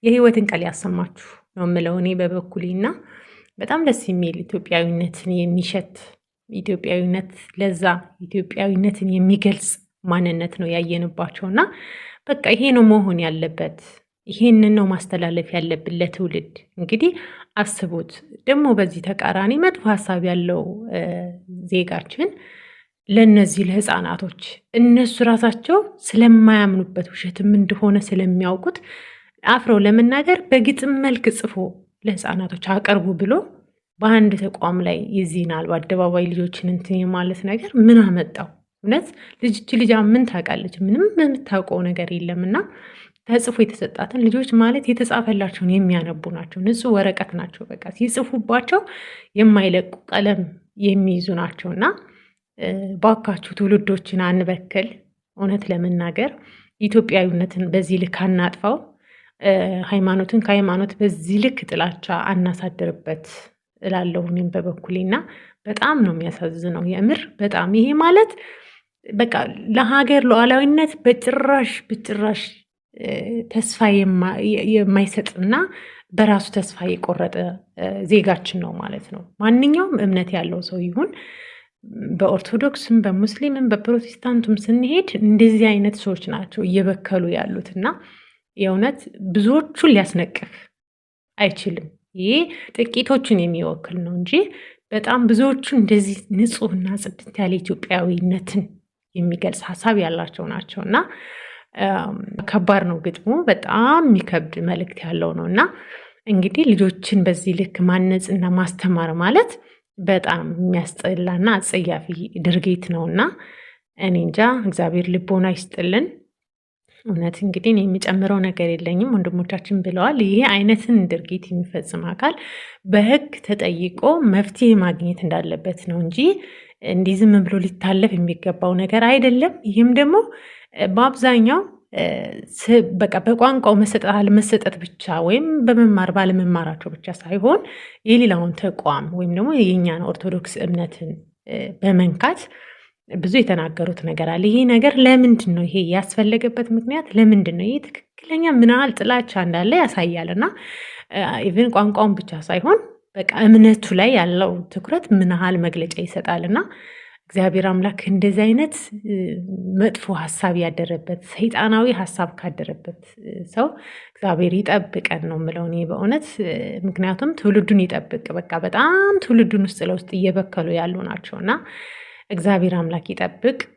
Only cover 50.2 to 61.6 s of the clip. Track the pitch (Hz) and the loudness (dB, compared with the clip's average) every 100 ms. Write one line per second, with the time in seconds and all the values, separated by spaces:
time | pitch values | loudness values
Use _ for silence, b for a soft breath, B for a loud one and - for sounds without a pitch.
50.2 | 202 196 165 - _ - 202 196 190 180 | 2 0 -4 -10 _ -2 0 2 2 0
51.2 | 180 175 170 - 180 175 262 427 b b | -2 -6 -6 -10 -10 -2 -2 -2 b b
52.2 | b _ _ _ 180 190 196 190 220 220 | b _ _ _ -8 -6 -8 0 2 2
53.2 | 220 180 - - 196 202 208 190 - 185 | -2 -8 -10 -4 2 2 2 -4 -4 -2
54.2 | 180 185 180 180 185 202 226 - _ _ | 0 0 0 -4 -4 -4 -4 -10 _ _
55.2 | _ - 196 196 202 175 175 175 175 170 | _ -8 -4 -4 -4 -4 -2 -2 -4 -4
56.2 | 269 - b b b _ 208 220 226 190 | -6 -6 b b b _ 2 2 2 0
57.2 | 180 175 180 185 180 185 170 185 180 - | 0 0 -4 -4 -2 -2 0 -2 -2 -4
58.2 | 185 185 175 - 202 285 - _ b b | -2 0 0 -2 -4 -4 -8 _ b b
59.2 | b _ 202 190 185 185 185 202 190 190 | b _ 0 2 0 -4 -2 0 2 0
60.2 | 185 226 214 202 196 180 196 - 208 160 | 0 0 2 0 2 -2 -4 -2 -2 -2
61.2 | 160 208 247 262 | -2 0 0 -2